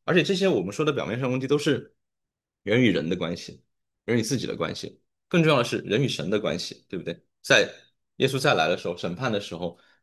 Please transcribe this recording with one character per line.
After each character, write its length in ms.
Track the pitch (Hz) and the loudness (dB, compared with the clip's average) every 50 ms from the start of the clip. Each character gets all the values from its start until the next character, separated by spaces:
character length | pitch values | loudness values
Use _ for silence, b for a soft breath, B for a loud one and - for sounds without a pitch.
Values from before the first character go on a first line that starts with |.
| _ | _
而 100 | - 156 | 0 2
且 80 | 180 | 2
这 140 | 185 180 196 | 4 2 0
些 100 | 175 196 | 0 2
我 140 | 190 160 107 | 2 2 2
们 140 | 87 92 107 | 0 -2 -4
说 100 | - 156 | -2 -2
的 80 | 151 | 0
表 140 | 135 110 76 | 0 -2 -2
面 120 | 73 104 123 | -4 -4 -4
上 120 | 135 127 | -2 -2
的 0 | |
问 100 | 127 131 | -2 -2
题 80 | 131 135 | 0 0
都 100 | 143 147 | 0 2
是 380 | 147 156 139 113 - - _ _ _ _ _ _ _ _ _ _ _ _ _ _ _ | 2 2 0 0 -2 -10 _ _ _ _ _ _ _ _ _ _ _ _ _ _ _
人 180 | 101 104 123 | 2 4 6
与 100 | 127 110 | 6 6
人 160 | 92 80 71 82 | 4 2 0 -2
的 80 | 92 | -2
关 200 | 87 87 82 87 | -2 -2 -4 -6
系， 260 | - - - - - _ _ _ _ _ _ _ _ _ | -6 -8 -14 -18 -20 _ _ _ _ _ _ _ _ _
人 120 | - 117 120 | -2 0 0
与 40 | |
自 160 | 107 - 143 117 | 0 0 -2 -4
己 100 | - - | -4 -4
的 80 | - | -4
关 180 | - 82 78 - | -4 -4 -4 -4
系， 280 | - - - - _ _ _ _ _ _ _ | -8 -10 -14 -16 _ _ _ _ _ _ _
更 160 | - 175 160 | 2 4 4
重 80 | 156 | 6
要 60 | 151 131 | 4 2
的 60 | 123 | 2
是 160 | - - 139 | 0 -2 -4
人 220 | - 92 98 113 | -2 0 0 2
与 60 | 143 113 | 2 0
神 220 | - - 73 82 | -2 -4 -4 -2
的 100 | 104 107 | -2 0
关 180 | - 82 76 90 | 0 -2 -4 -4
系， 280 | - - - - _ _ | -6 -10 -12 -16 _ _
对 100 | - 92 | -12 -10
不 60 | 80 | -8
对？ 180 | 87 85 - _ _ _ _ | -8 -10 -10 _ _ _ _
在 280 | _ - 139 113 95 - - - _ _ _ _ _ _ _ _ | _ 4 4 4 4 2 -2 -14 _ _ _ _ _ _ _ _
耶 100 | 131 127 | -2 0
稣 120 | 120 135 | 0 0
再 160 | 135 147 127 | 0 2 2
来 120 | 92 78 80 | 2 2 2
的 80 | 90 | 0
时 120 | 90 - 98 | -2 -2 -6
候， 100 | 87 - | -6 -4
审 160 | - 90 87 | -6 -6 -6
判 180 | 87 127 127 | -4 -4 -2
的 80 | 107 101 | -2 -4
时 160 | - - - | -4 -6 -10
候， 220 | 80 87 85 b b b b b b | -8 -8 -8 b b b b b b